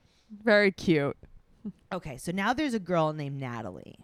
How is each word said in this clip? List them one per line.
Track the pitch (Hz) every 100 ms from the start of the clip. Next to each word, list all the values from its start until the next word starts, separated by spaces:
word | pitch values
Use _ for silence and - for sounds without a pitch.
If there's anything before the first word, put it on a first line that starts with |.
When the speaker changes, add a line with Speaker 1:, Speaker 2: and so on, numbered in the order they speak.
| _ _ -
Speaker 1:
Very | 208 220 208 196
cute. | - - 151 139 - - - _ _ 208 - -
Speaker 2:
Okay, | 180 156 131
so | -
now | 190 208
there's | 262 302
a | 226
girl | 170 175 156
named | 156 143 139
Natalie. | 131 117 107 80 - -